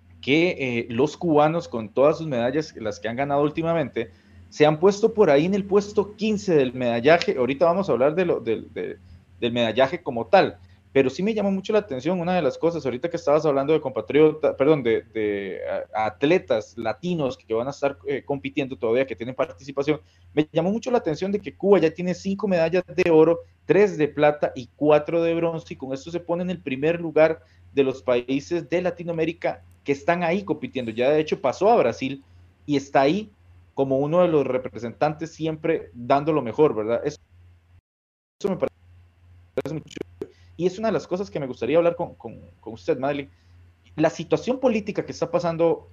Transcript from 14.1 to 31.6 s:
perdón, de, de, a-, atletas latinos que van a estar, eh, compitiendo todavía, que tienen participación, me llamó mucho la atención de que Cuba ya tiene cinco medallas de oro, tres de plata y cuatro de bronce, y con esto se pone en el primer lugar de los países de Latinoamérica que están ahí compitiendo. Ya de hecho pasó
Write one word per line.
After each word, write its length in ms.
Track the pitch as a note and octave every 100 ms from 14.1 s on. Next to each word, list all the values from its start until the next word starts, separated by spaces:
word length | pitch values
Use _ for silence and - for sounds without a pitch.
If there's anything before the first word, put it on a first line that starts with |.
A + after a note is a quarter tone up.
| C#3 D#3 D3+ C#3 -
perdón, 260 | C#3 D3+
de, 200 | A#2 A2 -
de, 460 | A2 G#2 G2+ G2 F#2 D2 F#2+ -
a-, 120 | G#2+ A2
atletas 680 | - C#3+ F3+ - A2+ - A#2+
latinos 640 | A2+ - F3+ E3+ C3 -
que 160 | -
van 140 | A2+ C3
a 20 |
estar, 260 | - D3 - A#2+
eh, 160 | C3+
compitiendo 520 | - C#3 C3+ D3 C3 C3
todavía, 300 | A2+ B2 C3+
que 80 |
tienen 220 | G#2+ A#2 C3
participación, 640 | C3+ - C#3 C#3 C#3 D3 - _ _
me 140 | D3+ D3+
llamó 200 | D#3+ F3
mucho 180 | A3+ B3+
la 80 | A#3+
atención 320 | F3 D3 F#3+
de 80 | G3+
que 160 | C3+
Cuba 240 | - G3 F#3+
ya 140 | D#3+
tiene 200 | D#3+ F3+
cinco 360 | F3 G3 G3 G#3
medallas 340 | F3 E3 F3+ -
de 200 | D#3 F3
oro, 300 | D#3 D#3+ E3+ - _ -
tres 320 | F3 G#3 D#3+
de 100 | C#3+
plata 420 | C#3+ D3 D3 E3+ C3+
y 120 | A#2+
cuatro 480 | - D3+ D3+ D3 E3
de 100 | E3
bronce, 420 | E3 E3 D#3+ -
y 20 | E3+
con 160 | C3
esto 180 | C3+ E3
se 80 | E3+
pone 240 | E3+ E3+
en 80 | F3+
el 80 | F3
primer 420 | C#3 C3 D#3 E3+
lugar 400 | E3+ D3+ D#3+ D#3+ _ _ _
de 120 | C#3
los 180 | C3 B2
países 680 | B2+ B2 B2 C3+ - E3+ D3
de 140 | E3+
Latinoamérica 800 | F3+ F3 E3+ E3 E3 E3 E3+ - - _
que 80 | -
están 320 | C#3 - F3
ahí 180 | E3+ F#3+
compitiendo. 480 | F#3+ D3+ B2 C3 A#2
Ya 180 | A2 C3
de 120 | D#3
hecho 200 | D#3 G3
pasó 300 | B2+ -